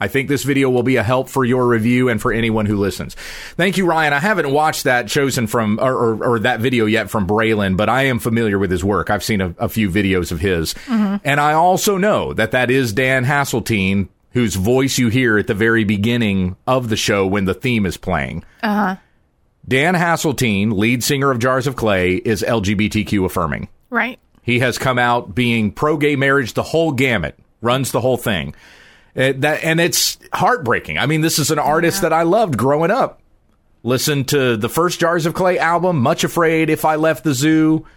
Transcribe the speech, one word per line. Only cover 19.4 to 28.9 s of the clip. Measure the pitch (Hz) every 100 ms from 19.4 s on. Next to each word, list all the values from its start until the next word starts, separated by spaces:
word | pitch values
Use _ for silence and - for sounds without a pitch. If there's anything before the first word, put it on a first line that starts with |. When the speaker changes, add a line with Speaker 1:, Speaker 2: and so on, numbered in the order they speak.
| _ _ -
Speaker 1:
Dan | 131 160
Hasseltine, | 175 170 160 160 117 120 98 107 98
lead | 110 123
singer | - 139 139
of | 120
Jars | 127 131 135
of |
Clay, | 127 110 95 90 90
is | 117 101
L | - 113
G | 95
B | 104 107
T | 107
Q | 98 101
affirming. | 92 95 80 62 - - -
Speaker 2:
Right. | 240 233 - _ _
Speaker 1:
He | - 120
has | 123 -
come | 131 123
out | 120 120 110
being | 101 120 117 104
pro-gay | - 151 156 147 135
marriage, | 135 139 113
the | -
whole | 107 156 160
gamut, | 127 135 110 71 - _ _
runs | 113 131 131
the | 131
whole | 127 120
thing. | 120 90 69 - - - -